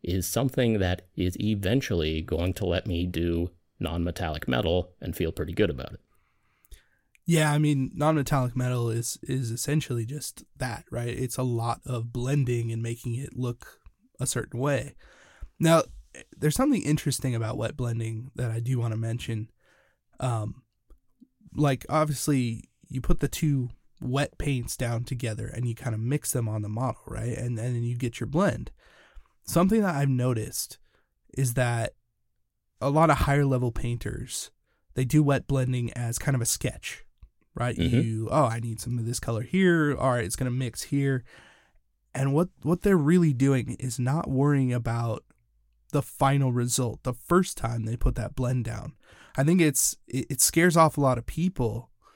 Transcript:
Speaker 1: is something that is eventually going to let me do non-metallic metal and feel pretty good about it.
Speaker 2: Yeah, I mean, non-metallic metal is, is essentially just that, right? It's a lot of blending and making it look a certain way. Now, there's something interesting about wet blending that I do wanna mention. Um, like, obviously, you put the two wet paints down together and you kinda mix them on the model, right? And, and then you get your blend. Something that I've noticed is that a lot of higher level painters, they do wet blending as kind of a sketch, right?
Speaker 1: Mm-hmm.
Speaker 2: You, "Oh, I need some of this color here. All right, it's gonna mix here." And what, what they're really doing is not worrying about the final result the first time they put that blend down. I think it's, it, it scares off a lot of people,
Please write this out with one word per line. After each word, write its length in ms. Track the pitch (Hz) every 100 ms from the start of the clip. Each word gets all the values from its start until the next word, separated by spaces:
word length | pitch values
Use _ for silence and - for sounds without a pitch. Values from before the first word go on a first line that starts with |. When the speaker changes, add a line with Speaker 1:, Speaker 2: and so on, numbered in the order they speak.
Speaker 1:
is 240 | - 92 -
something 520 | 117 131 - 120 107
that 260 | 92 90 - -
is 220 | 92 -
eventually 800 | 107 104 95 131 - 87 78 80
going 300 | - 80 90
to 120 | 92 90
let 200 | 87 -
me 200 | 85 90
do 440 | 82 85 85 87 _ _ -
non-metallic 680 | 78 85 85 85 82 76 -
metal 460 | 123 82 90 87 _
and 160 | - -
feel 160 | 80
pretty 200 | - 90
good 180 | 87 98
about 220 | 65 -
it. 80 | - _ _ _ _ _ _ _ - _ _ _ _
Speaker 2:
Yeah, 280 | - 165 151
I 60 | 147
mean, 320 | 151 143 131
non-metallic 640 | - 147 156 139 143 127 127
metal 340 | 127 123 120
is, 280 | 113 120 -
is 280 | - 135 117
essentially 540 | 117 - 151 - 120
just 400 | 113 147 - - - -
that, 280 | 127 107 -
right? 180 | 120 120
It's 280 | 120 127 -
a 40 |
lot 380 | 127 117 117 117 -
of 260 | 123 120
blending 580 | 120 127 143 123 120 117
and 120 | 113
making 320 | 117 117 123
it 220 | 120 139 -
look 420 | 123 120 - - - _ _ -
a 60 | 127
certain 340 | 123 - 117
way. 340 | 143 139 - - - - - - - -
Now, 260 | 160 165 - - - - - -
there's 200 | 151 147
something 260 | 277 240
interesting 520 | - 151 143 - 131
about 220 | 117 110 117
wet 200 | 117 -
blending 540 | 120 113 110 113 127
that 160 | - 123
I 100 | 117
do 180 | 117 127
wanna 180 | 117 113
mention. 540 | 113 113 - 110 113 _ _ _ _ _ _ -
Um, 420 | 131 113 104 - _ _ _ - _ _ - _ -
like, 320 | - 147 131 -
obviously, 800 | 156 151 135 - 139 120 113 - _ -
you 120 | 131
put 200 | - -
the 80 | 143
two 420 | - 156 139 123 - _ -
wet 360 | 127 135 147 -
paints 400 | 151 127 120 -
down 280 | 120 131
together 420 | 123 123 120 90 -
and 200 | - 120
you 80 |
kinda 220 | 113 123 110
mix 360 | 117 143 -
them 160 | 127 113
on 140 | 110
the 60 | 107
model, 320 | 107 127 - -
right? 320 | 110 117 -
And, 200 | 120 113
and 160 | 120 120
then 60 |
you 120 | 120 120
get 220 | 123 -
your 60 | 117
blend. 440 | 156 196 - - - _ - - - - _
Something 360 | - 165 190 226
that 120 | 196
I've 140 | 165 139
noticed 720 | 127 127 113 104 - - - _ _ _ _ _
is 200 | - 127
that 400 | 120 120 117 113 _ _ _ _ _ _ _ _ -
a 100 | 135
lot 200 | 147 165
of 80 | 139
higher 260 | - 143
level 260 | 139 127 123
painters, 800 | 117 123 120 - - - - - _ _ _ _
they 100 | -
do 180 | 127 151
wet 240 | 143 135 -
blending 460 | 135 127 127 120
as 260 | 120 117 117
kind 160 | -
of 60 | 135
a 60 | 117
sketch, 580 | - 123 - - - - _ - _ _
right? 220 | - 120 -
Speaker 1:
Mm-hmm. 240 | 87 113
Speaker 2:
You, 280 | 113 110 113
"Oh, 140 | - 123
I 120 | 113
need 220 | 117 110
some 180 | - 120
of 80 | 113
this 140 | -
color 220 | - 113
here. 540 | - 185 185 170 147 135
All 140 | 131
right, 140 | 123
it's 120 | 90 -
gonna 140 | 127
mix 320 | 123 127 -
here." 420 | - 139 139 131 - - - _ _ _ _ _ _
And 200 | - 135
what, 140 | 143 185 _
what 200 | 147 180
they're 140 | 202 190
really 360 | 143 180 165
doing 440 | 123 135 131 123 -
is 200 | 127 117
not 300 | 127 156 -
worrying 440 | 131 143 139 131
about 520 | 120 117 117 117 110 _ _ _ _ _ _ _
the 100 | 147
final 500 | - - 135 139 131
result 520 | 120 120 127 120 -
the 100 | 131
first 420 | 120 - 175 185 -
time 280 | 113 113
they 120 | 110 120
put 200 | 131 117
that 180 | 104
blend 300 | - 123 127
down. 300 | 110 110 - - _ - - -
I 80 |
think 180 | 143 180
it's, 340 | 156 - - - -
it, 200 | 135 -
it 120 | 131
scares 340 | - 165 180 165
off 220 | 160 147
a 20 |
lot 160 | 139 120
of 80 |
people, 680 | - - 180 - 117 113 - _ _